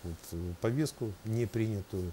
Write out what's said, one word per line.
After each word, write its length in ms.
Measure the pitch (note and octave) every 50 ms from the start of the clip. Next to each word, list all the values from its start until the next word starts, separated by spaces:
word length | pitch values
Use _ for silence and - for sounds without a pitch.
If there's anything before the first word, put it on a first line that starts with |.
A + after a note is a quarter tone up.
| -
вот, 120 | F2 E2 - - -
э, 220 | F2 E2+ F2 F2 F2 -
повестку, 500 | - A2+ B2 D3 D#3 C#3 - - A#2+ G#2+ F#2+ - -
не 220 | A2 A2 A#2 A#2+
принятую, 640 | G#2 - A2+ A2+ A2 G#2+ G2+ F2+ - - F#2 F2+ F2